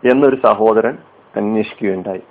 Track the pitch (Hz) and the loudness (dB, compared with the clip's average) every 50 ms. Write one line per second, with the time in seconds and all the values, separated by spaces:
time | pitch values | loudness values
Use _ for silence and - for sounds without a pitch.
0 | - 123 127 135 143 139 131 127 - 117 107 101 110 110 107 110 110 117 143 - | 2 2 2 4 4 2 2 2 2 0 2 2 2 2 2 2 0 -2 -4 -6
1 | - _ _ _ _ _ _ - 104 104 110 110 107 110 - - - 101 95 92 | -16 _ _ _ _ _ _ -6 -4 -4 -2 -4 -4 -6 -8 -8 -6 -6 -6 -6
2 | 90 101 95 92 - _ | -6 -8 -10 -10 -12 _